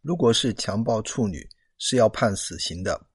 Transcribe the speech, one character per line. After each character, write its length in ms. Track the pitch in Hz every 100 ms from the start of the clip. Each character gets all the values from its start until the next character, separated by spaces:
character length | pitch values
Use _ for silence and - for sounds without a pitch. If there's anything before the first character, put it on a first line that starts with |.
如 160 | 143 170
果 160 | 117
是 180 | 117 127 101
强 280 | - 101
暴 160 | 117 113
处 240 | 110 - 107
女， 200 | 87 - _ _ _
是 200 | - 127
要 120 | 110
判 260 | - 113 95
死 220 | - 80
刑 240 | - 85
的。 240 | 95 - _